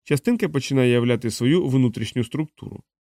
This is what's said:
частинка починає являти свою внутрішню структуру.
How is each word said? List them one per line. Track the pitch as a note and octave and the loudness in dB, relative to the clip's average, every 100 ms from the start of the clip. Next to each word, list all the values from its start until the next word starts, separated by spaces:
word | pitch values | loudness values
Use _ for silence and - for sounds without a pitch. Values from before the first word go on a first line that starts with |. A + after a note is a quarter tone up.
частинка | - D3 - A#3+ F3+ | -4 -2 0 0 0
починає | C#3 - C3+ B2 | -2 0 2 4
являти | A#2+ A#2+ A#2 A#2 | 4 2 0 -2
свою | - A#2+ F3 C#3+ | -2 2 2 2
внутрішню | C3+ B2 A2+ A2 B2 | 2 2 0 -6 -4
структуру. | A#2 C#3+ D#3 - - - - _ | -4 -6 -8 -10 -16 -16 -20 _